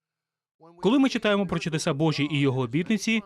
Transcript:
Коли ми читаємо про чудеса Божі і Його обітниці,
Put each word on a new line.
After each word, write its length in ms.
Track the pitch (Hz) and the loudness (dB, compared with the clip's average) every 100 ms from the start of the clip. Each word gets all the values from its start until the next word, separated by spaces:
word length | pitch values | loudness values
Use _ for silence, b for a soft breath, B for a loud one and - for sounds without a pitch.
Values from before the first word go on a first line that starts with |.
| _ _ _ _ _ _ 160 170 | _ _ _ _ _ _ -20 -4
Коли 180 | 185 277 | 0 4
ми 100 | 269 | 2
читаємо 380 | 233 220 202 190 | 2 0 0 0
про 120 | 175 | -2
чудеса 340 | 170 156 180 | -4 -4 -2
Божі 340 | 143 160 147 143 | 0 0 0 0
і 80 | 151 | 0
Його 220 | 139 131 | 0 0
обітниці, 600 | 127 135 175 208 - 220 | -2 -2 0 -2 0 -2